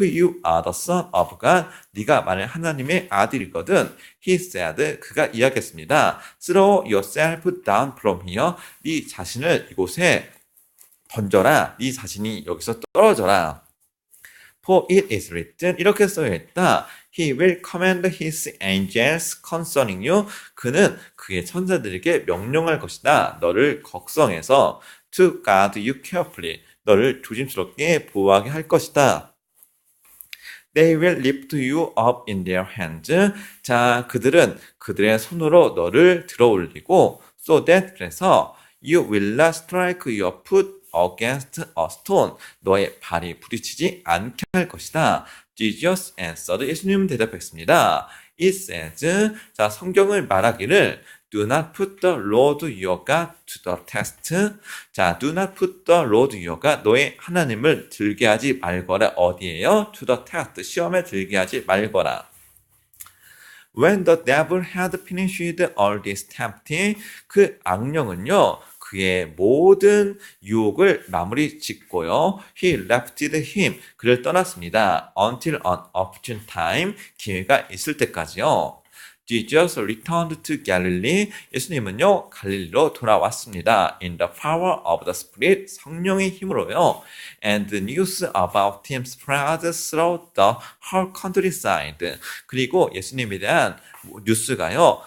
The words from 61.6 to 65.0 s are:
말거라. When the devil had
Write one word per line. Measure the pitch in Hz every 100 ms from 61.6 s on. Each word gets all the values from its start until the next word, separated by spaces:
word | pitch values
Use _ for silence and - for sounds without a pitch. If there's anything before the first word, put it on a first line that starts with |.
| 98
말거라. | 98 107 95 76 53 - _ _ _ _ _ _ _ - _ _ - - - _
When | - 156 202
the | 170 165
devil | 123 143 156 185
had | 175 180 185 185